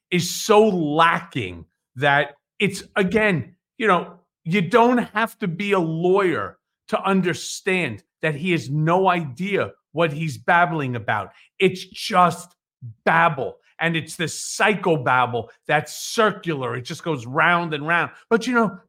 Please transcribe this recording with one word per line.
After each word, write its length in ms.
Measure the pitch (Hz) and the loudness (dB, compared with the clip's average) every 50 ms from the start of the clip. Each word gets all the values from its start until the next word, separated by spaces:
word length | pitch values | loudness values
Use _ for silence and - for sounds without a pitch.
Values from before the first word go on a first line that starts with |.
| _ _ | _ _
is 180 | 180 175 165 180 | -2 -2 -2 -2
so 380 | - - - - 214 214 220 220 | -6 -8 0 4 6 6 6 4
lacking 1000 | 190 180 160 147 147 156 165 170 170 170 - - - 139 107 92 90 85 82 _ _ _ _ _ _ | 4 0 -2 -2 2 4 4 4 4 0 -6 -6 -8 -6 -6 -6 -10 -14 -18 _ _ _ _ _ _
that 400 | 120 135 143 143 143 147 147 - _ _ _ _ _ | 0 2 2 4 4 2 -2 -6 _ _ _ _ _
it's, 240 | 208 190 - - - - _ | -2 -2 -2 -4 -14 -6 _
again, 600 | 214 202 180 190 214 220 214 185 147 113 - - _ _ _ _ _ | -2 0 0 0 0 0 2 0 -2 -4 -8 -14 _ _ _ _ _
you 100 | 233 208 | 2 2
know, 300 | 185 170 - - - - _ _ _ _ _ | 2 2 0 -6 -16 -20 _ _ _ _ _
you 180 | 160 165 208 | -2 -2 0
don't 360 | 175 156 208 233 233 240 254 233 | 0 2 4 4 4 4 4 0
have 400 | 190 - - 214 226 220 - _ | -2 -2 -4 -4 -4 -4 -6 _
to 80 | 226 190 | -6 -6
be 240 | 160 - 202 202 | -4 -4 -2 0
a 80 | 196 190 | 0 0
lawyer 800 | 170 160 160 160 175 180 185 202 196 180 147 113 101 90 - _ _ _ _ _ _ - | 0 0 -2 0 2 2 2 4 2 2 0 -2 -4 -6 -10 _ _ _ _ _ _ -4
to 140 | - 208 - | -4 -2 0
understand 1000 | 190 196 190 175 175 160 - - - - - - 202 185 185 170 135 107 104 _ _ _ _ | 2 2 2 2 0 -2 -4 -8 -12 -12 -8 -4 -2 -2 -2 -2 -4 -6 -10 _ _ _ _
that 140 | - 156 151 | -4 -4 -4
he 160 | 135 156 190 | -2 -2 -2
has 180 | 175 151 117 127 | -2 -2 -2 -4
no 380 | 143 151 156 160 170 185 190 185 | -2 0 2 2 2 4 4 2
idea 640 | 175 175 165 139 120 - 180 202 202 170 120 107 - _ _ _ | 2 0 -2 -6 -8 -8 -6 -2 -2 -2 -2 -4 -6 _ _ _
what 200 | _ 147 170 165 | _ 0 0 0
he's 260 | 143 147 165 160 127 110 | 0 -4 -6 -6 -6 -8
babbling 580 | - - 180 170 175 165 165 156 143 127 123 | 0 2 4 4 4 2 0 -4 -4 -4 -4
about. 360 | 117 107 - 113 104 98 - _ - _ _ _ _ | -6 -2 -2 -2 -2 -4 -8 _ -20 _ _ _ _
It's 260 | 190 190 190 185 - | 0 0 0 0 -12
just 720 | - - - - - 214 185 180 170 175 - - - _ _ _ _ _ _ - 117 110 _ _ | -16 -14 -12 -10 -2 2 4 4 4 2 -4 -12 -18 _ _ _ _ _ _ -18 -18 -18 _ _
babble. 520 | 202 165 165 170 170 156 135 123 92 - _ _ _ _ _ | 2 4 4 4 2 2 0 -6 -8 -8 _ _ _ _ _
And 160 | 160 165 165 | -2 -2 -2
it's 200 | 160 - - - | -2 -4 -6 -6
this 420 | - 170 151 - - - - - - | -6 -6 -6 -6 -8 -10 -10 -2 2
psychobabble 920 | 214 208 220 175 - 190 165 151 127 135 127 127 123 120 117 117 110 - - _ _ - | 2 2 2 2 2 0 0 2 2 2 2 2 2 0 -2 -6 -6 -8 -16 _ _ -2
that's 280 | 151 151 151 - - | 0 0 0 -4 -12
circular. 800 | - - - - 233 220 214 196 196 - 165 160 139 127 120 117 | -12 -10 -6 0 2 2 2 2 -2 -6 -6 -4 -4 -4 -6 -6
It 60 | 123 | -6
just 220 | 120 - 170 - - | -8 -10 -12 -10 -6
goes 220 | 170 156 135 113 | -6 -6 -6 -6
round 480 | 120 127 156 156 165 175 170 170 165 156 | -6 0 2 4 4 4 2 0 -2 -6
and 140 | 143 143 156 | -6 -2 0
round. 240 | 170 170 156 131 - - _ _ | 0 0 0 -2 -6 -16 _ _
But, 180 | 226 226 226 247 | 0 0 0 0
you 60 | 247 | 0
know, 260 | 233 226 196 - - _ | 2 0 0 -2 -8 _